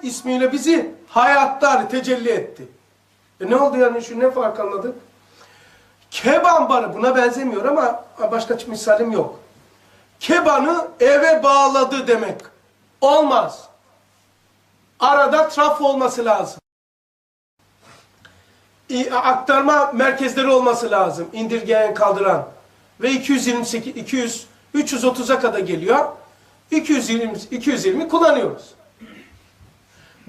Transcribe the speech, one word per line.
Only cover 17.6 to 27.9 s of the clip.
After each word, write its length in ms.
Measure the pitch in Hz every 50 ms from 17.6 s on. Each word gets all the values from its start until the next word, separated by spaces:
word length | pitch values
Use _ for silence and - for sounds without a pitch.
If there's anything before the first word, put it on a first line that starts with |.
| _ _ _ _ _ - - - _ _ _ _ _ - _ _ _ _ _ _ _ _ _ _ _ -
İ-, 220 | 254 247 262 254
aktarma 800 | 262 254 262 262 254 254 - - 277 277 277 285 302 294 269 - 240
merkezleri 540 | 233 262 269 262 - 269 247 233 269 262
olması 440 | 269 262 254 254 240 233 233 233 226
lazım. 380 | 208 190 185 170 143 165 170 - -
İndirgeyen, 600 | 220 220 220 226 226 196 220 220 220 214 202 -
kaldıran. 540 | - 208 196 196 190 196 190 170 143 - - - - _ _ _ _ _ _ _ -
Ve 100 | 214 262
iki 200 | 269 247 - -
yüz 160 | 277 240 -
yirmi 180 | 247 240 240 226
sekiz, 320 | - 233 226 226 254 -
iki 180 | 233 226 - 262
yüz, 320 | 254 240 233 - - - - _ _ _ _ -
üç 200 | 294 294 - 277
yüz 120 | 226 233
otuza 340 | 254 247 254 233 240 262 247
kadar 200 | 247 226 208 196
geliyor. 460 | 185 170 170 160 165 208 254 294 302 - - - - _ _ _ _ _ _ _ _ -
İki 220 | 320 311 311 - 294
yüz 160 | 254 226 226
yirmi, 280 | 226 233 233 220 214 - - -
iki 180 | 254 247 - 285
yüz 160 | 247 - 175
yirmi 240 | 190